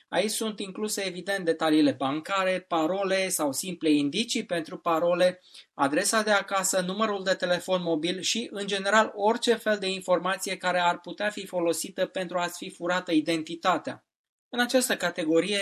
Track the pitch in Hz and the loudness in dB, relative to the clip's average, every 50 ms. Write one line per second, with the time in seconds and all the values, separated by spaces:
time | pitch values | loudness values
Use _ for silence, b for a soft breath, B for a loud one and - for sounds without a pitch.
0 | B B 175 175 202 214 214 - 226 220 214 - 202 190 185 214 214 214 - 202 | B B -2 0 0 0 -2 -2 -4 -4 -4 -6 -10 -10 -6 -6 -4 -4 -4 -4
1 | 196 185 175 185 175 196 196 196 180 165 160 160 165 160 156 156 147 139 120 123 | -4 -6 -6 -8 -6 -4 -4 -2 0 0 0 2 2 4 6 6 6 4 4 2
2 | 139 131 143 156 156 - 196 196 190 185 185 180 - - 175 165 156 160 185 196 | -2 -2 -2 -4 -4 -2 -2 0 0 0 0 -2 -2 -2 0 0 2 2 0 0
3 | 196 185 190 190 190 185 185 - 151 143 135 - - 185 180 - 165 156 147 147 | 0 0 0 0 0 0 0 0 0 -2 -2 -4 -6 -6 -6 -2 2 4 4 4
4 | 143 143 143 208 233 233 - 233 214 - 175 170 156 175 180 160 - 175 165 160 | 2 0 0 -2 -2 -2 -2 -4 -4 -2 -4 -6 -6 -6 -10 -6 -2 0 0 2
5 | 170 175 175 175 180 185 180 B B B B B B B - - 143 135 147 170 | 2 2 4 4 4 2 2 B B B B B B B -2 0 0 2 2 0
6 | 202 196 226 220 214 214 208 196 196 - 202 190 185 - - 190 180 180 190 208 | 0 2 0 0 2 4 2 2 2 0 -2 0 0 0 0 0 -2 -2 -2 -2
7 | 220 220 202 190 185 190 185 185 185 175 180 170 - 185 185 180 175 165 165 151 | -2 -2 -2 -2 0 -2 0 0 0 0 0 0 0 0 0 0 2 0 0 0
8 | 160 175 180 185 - - - 220 240 - 214 196 202 196 202 196 196 202 208 220 | 0 -2 -2 -2 -2 -2 -2 -2 -4 -6 -8 -8 -4 -4 -4 -2 0 4 4 4
9 | 220 220 - 208 202 214 226 240 - 240 226 220 - 214 214 202 190 190 190 185 | 4 2 0 0 2 2 2 2 2 0 0 2 2 -2 -2 0 0 -4 -4 -4
10 | - 185 180 170 175 185 190 190 - 202 185 175 - 185 175 180 175 175 175 175 | 2 2 2 2 2 -2 -2 -2 -4 -6 -6 -4 -2 0 0 2 2 2 0 0
11 | - 175 170 - 208 208 202 202 190 - 185 180 170 170 160 - - 196 - 190 | -6 -12 -6 -4 -4 -4 -4 -6 -10 -4 -2 0 0 0 0 0 -4 -6 -2 -2
12 | 185 - - 190 185 170 180 180 175 170 - - 196 185 - - 170 175 180 185 | -2 -2 -2 -6 -6 -2 -2 -2 -2 -2 -4 -8 -12 -12 -10 -6 -2 0 0 0
13 | 180 - 165 156 147 165 165 160 156 - 170 - - 190 170 147 - 131 127 - | 0 2 2 2 2 2 -2 -2 -2 -6 -8 0 2 2 2 2 0 -8 -10 -12
14 | _ _ _ _ _ _ _ _ _ - - 240 247 240 - 254 247 - 196 - | _ _ _ _ _ _ _ _ _ -8 -2 -2 0 2 2 2 2 2 -2 -2
15 | 185 175 170 185 165 156 165 165 175 202 208 202 | -2 -4 -2 -2 0 4 4 4 4 2 -2 -2